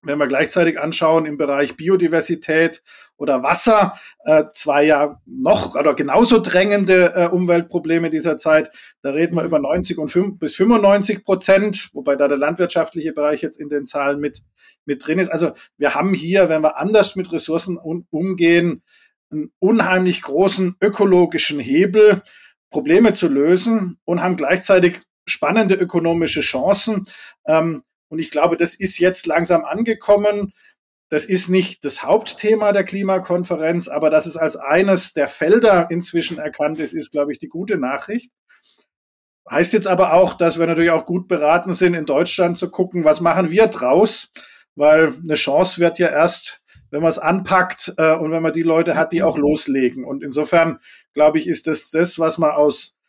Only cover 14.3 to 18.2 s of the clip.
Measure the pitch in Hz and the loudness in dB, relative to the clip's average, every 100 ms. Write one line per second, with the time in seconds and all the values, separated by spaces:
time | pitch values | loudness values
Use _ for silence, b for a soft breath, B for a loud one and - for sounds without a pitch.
14.3 | - _ _ b b - 139 - 170 190 | -10 _ _ b b -8 -8 -4 -2 -2
15.3 | 156 165 - B _ 143 143 180 190 165 | -2 -4 -6 B _ -2 0 -2 -2 -2
16.3 | 196 180 156 156 - 175 214 196 190 180 | 2 2 2 0 -2 0 2 2 -2 -6
17.3 | 165 - 165 190 170 160 170 - 151 | -6 -4 -4 -4 -8 -8 -10 -8 -6